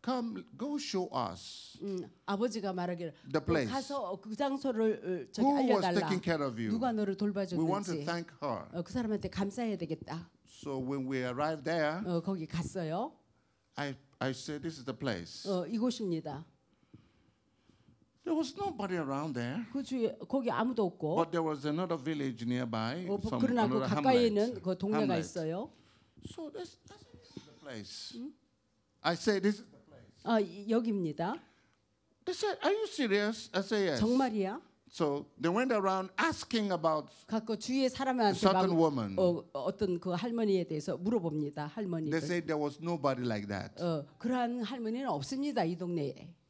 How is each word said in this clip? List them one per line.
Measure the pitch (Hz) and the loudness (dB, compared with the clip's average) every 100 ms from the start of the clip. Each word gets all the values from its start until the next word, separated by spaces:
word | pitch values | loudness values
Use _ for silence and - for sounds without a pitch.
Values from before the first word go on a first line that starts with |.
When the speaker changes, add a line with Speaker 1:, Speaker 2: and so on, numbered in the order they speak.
Speaker 1:
"Come, | - 254 233 190 - 139 | 0 -2 -2 -6 -10 -8
go | 277 294 | -4 -4
show | - 190 180 | -2 -4 -2
us | 131 107 92 - - - - | -2 -2 -4 -12 -14 -16 -10
Speaker 2:
음, | 202 185 165 - | -6 -6 -8 -10
아버지가 | - 202 240 214 190 | -4 0 0 0 -2
말하기를, | 180 175 170 170 - - | -2 -2 -2 -6 -10 -2
Speaker 1:
the | 151 | -2
Speaker 2:
"너 | |
Speaker 1:
place. | - 165 127 | 2 2 2
Speaker 2:
가서, | 269 - 277 190 | -2 -4 -4 -4
어, | 190 | -6
그 | 220 | -8
장소를, | 214 285 269 269 226 220 208 175 180 123 | -2 0 0 0 2 2 2 -2 -4 -4
어, | |
저기 | - 262 | 4 4
Speaker 1:
Who | 285 262 | 6 6
was | 208 | 6
Speaker 2:
알려달라. | 180 175 165 | 4 2 2
Speaker 1:
taking | 185 | 0
care | - 151 139 | 2 2 0
of | 113 | 0
you? | 107 | 0
Speaker 2:
누가 | 226 247 | 0 0
너를 | 220 202 190 | 0 -2 0
Speaker 1:
We | 208 | 0
want | 196 185 175 165 196 185 | 0 -2 0 2 2 0
to | 165 | -2
Speaker 2:
돌봐줬는지. | 151 | -2
Speaker 1:
thank | 170 165 - | -4 -4 -6
her." | 147 101 76 | -2 -2 -4
Speaker 2:
어, | 175 | -8
그 | 175 | -4
사람한테 | 254 226 202 196 | -2 0 -2 -2
감사해야 | 180 202 247 226 190 | -2 -2 -2 -4 -2
되겠다." | 160 160 - 160 170 _ _ | -4 -6 -6 -10 -10 _ _
Speaker 1:
So | - 143 135 | -12 -6 -4
when | 127 139 131 | -2 -2 -2
we | 135 | -2
arrived | 127 123 151 156 | -2 0 -2 0
there, | 139 170 151 165 202 | -2 2 2 0 -2
Speaker 2:
어, | 170 | -2
거기 | 175 190 160 | -2 -4 -4
갔어요. | 165 151 190 160 175 294 - _ _ _ _ _ - | -4 -4 -4 -2 -2 -4 -8 _ _ _ _ _ -6
Speaker 1:
I, | 143 131 _ _ | -6 -6 _ _
I | 131 | -4
said, | 127 - 151 | -2 -6 -6
"This | 165 151 | -6 -8
is | 123 | -8
the | 113 | -4
place." | 139 95 85 - 196 | -2 -2 -6 -8 -2
Speaker 2:
어, | 180 170 | -2 -2
이곳입니다. | 220 247 240 202 160 156 139 165 _ _ _ _ - _ _ _ _ _ _ _ _ _ _ _ _ | 0 -2 -2 -2 -2 -4 -10 -12 _ _ _ _ -20 _ _ _ _ _ _ _ _ _ _ _ _
Speaker 1:
There | 339 320 | -2 -2
was | 269 - | -2 -4
nobody | 403 302 196 180 | -4 -2 -2 -2
around | 135 135 151 | 0 -2 -2
there. | 123 120 170 226 | -2 -2 -4 -4
Speaker 2:
그 | 277 | -6
주위에, | - 262 226 - - | -4 0 -2 -2 -4
거기 | 269 233 | -2 0
아무도 | 117 233 226 185 | 0 0 2 0
없고. | - 151 170 | 0 0 2
Speaker 1:
But | 160 | 2
there | 175 | 2
was | 160 147 147 | 0 -2 -2
another | 156 180 165 | 0 0 -2
village | 135 151 135 113 117 | -2 -2 -2 -2 -2
nearby, | 123 123 110 113 156 185 | 0 0 -2 -2 -2 -2
Speaker 2:
어, | 202 | -2
Speaker 1:
some, | 208 120 | 0 2
Speaker 2:
그러나 | 226 240 214 | 2 4 2
그 | 262 | 2
Speaker 1:
another | - - | 2 2
Speaker 2:
가까이 | 262 247 233 | 4 6 6
Speaker 1:
hamlet. | 208 233 | 4 2
Speaker 2:
있는 | 214 | 0
그 | 175 185 | -4 -2
동네가 | 196 220 | 0 2
Speaker 1:
Hamlet. | 214 170 - | 2 2 -2
Speaker 2:
있어요. | 175 160 175 269 - _ _ _ - - | -4 -4 -4 -8 -14 _ _ _ -18 -14
Speaker 1:
So | - 320 | -12 -10
this, | 403 359 - - | -10 -12 -16 -20
I | 415 | -20
said, | - - | -20 -20
"This | - | -18
is | - | -18
the | - - | -18 -20
place." | 147 117 95 - - 233 | -12 -12 -10 -12 -12 -10
Speaker 2:
음? | 269 - _ _ _ _ _ _ | -12 -14 _ _ _ _ _ _
Speaker 1:
I | 156 170 | 0 2
said, | - 202 | 2 4
"This | 196 202 | 2 0
is | - | -8
the | - - | -20 -20
place." | - - _ | -20 -20 _
Speaker 2:
아, | - 226 | 2 2
이-, | 196 185 208 | 2 -4 0
여기입니다. | 226 233 202 165 - 170 311 - _ _ _ _ _ _ _ | 2 2 0 0 -2 -4 -4 -10 _ _ _ _ _ _ _
Speaker 1:
They | - 359 | -6 -2
said, | 415 - | -2 2
"Are | 294 | 2
you | 415 427 | 2 0
serious?" | - 240 202 208 226 - | 0 2 4 2 -2 -2
I | 185 | -2
said, | 196 214 190 | 0 2 2
"Yes." | 131 | 4
Speaker 2:
정말이야? | 214 254 262 214 190 254 - _ _ | 4 6 4 2 0 -4 -12 _ _
Speaker 1:
So | - 156 143 - - | 0 0 0 -6 -2
they | 156 | 2
went | 196 262 | 2 4
around | 220 190 190 190 - | 4 4 2 0 2
asking | 330 311 - 226 208 | 2 2 0 0 2
about | 175 160 156 - - - | 2 4 2 -2 -18 -4
Speaker 2:
갖고 | 220 220 220 | -4 -2 -4
주위의 | - 262 262 | 0 2 2
사람한테 | 262 269 254 208 180 | 2 0 4 4 8
Speaker 1:
a | |
certain | 202 185 185 | 6 8 6
Speaker 2:
막, | 165 | 6
Speaker 1:
woman. | 160 135 104 95 | 6 4 0 4
Speaker 2:
어, | 180 175 - | 4 4 -4
어떤 | 139 135 202 196 175 | -4 -4 -2 -2 0
그 | 185 | -2
할머니에 | 175 233 233 214 190 | -4 -2 0 2 2
대해서 | 165 156 147 143 | 2 -4 -4 -4
물어봅니다. | 185 233 170 151 147 147 147 | 0 0 0 -2 -2 -4 -8
할머니들. | 226 196 165 156 160 | -6 -4 -2 0 0
Speaker 1:
They | |
said | 147 175 156 | 0 -2 0
there | 151 | 0
was | 147 139 | 0 -2
nobody | 165 170 139 127 123 | -4 0 2 2 0
like | 104 101 | -2 -2
that. | 101 98 - | -4 -6 -4
Speaker 2:
어, | 175 160 143 - | -2 -2 -6 -6
그러한 | 233 254 240 247 | -2 0 0 -2
할머니는 | 208 254 220 240 269 | -4 -4 -4 -4 -2
없습니다, | 147 139 269 294 226 | -4 -4 -4 -2 0
이 | 170 175 | 0 -2
동네에. | 180 175 139 - - - | -4 -2 -2 -6 -16 -20